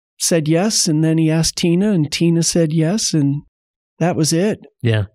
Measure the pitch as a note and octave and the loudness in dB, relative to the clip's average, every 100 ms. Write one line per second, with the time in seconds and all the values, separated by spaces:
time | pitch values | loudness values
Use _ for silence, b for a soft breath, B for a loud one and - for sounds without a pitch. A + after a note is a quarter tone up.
0 | _ _ - E3+ D3+ E3 G#3 - F#3 D#3 | _ _ -2 0 0 0 0 -2 0 0
1 | D#3+ D#3+ D#3+ D#3+ D#3 - F3 F3 G#3 F#3+ | 2 2 2 2 -2 -2 0 2 0 0
2 | D3 - E3+ E3 E3 F3+ E3 D#3+ D#3 A3 | -2 0 0 2 0 0 0 0 0 -2
3 | - D#3+ C#3+ D3 - _ _ _ _ _ | -2 0 0 -2 -8 _ _ _ _ _
4 | E3 C3+ D3+ E3 G#3 F#3 - _ A#2+ A2 | -2 0 0 0 -2 -4 -10 _ -2 0
5 | F#2+ | -2